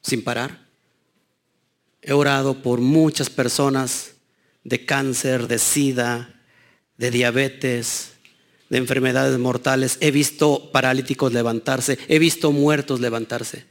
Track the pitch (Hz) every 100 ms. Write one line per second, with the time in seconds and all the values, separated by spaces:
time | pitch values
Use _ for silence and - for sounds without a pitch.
0 | - 117 113 117 135 - _ _ _ _
1 | _ _ _ _ _ _ _ _ _ _
2 | - 143 143 139 135 135 131 120 127 156
3 | 160 156 139 - 123 - 139 135 127 -
4 | - _ _ _ _ _ - 123 - 139
5 | 135 123 135 127 120 117 - 151 139 127
6 | 120 120 120 - _ _ _ _ _ _
7 | 123 120 123 120 135 131 131 120 117 -
8 | - _ _ _ _ _ _ 127 127 131
9 | 127 127 135 131 123 123 139 131 131 -
10 | 151 139 147 - 151 139 - 143 131 131
11 | 127 135 135 120 117 113 127 131 131 131
12 | - 156 165 - 160 143 147 151 139 131
13 | 120 113 113 120 120 - -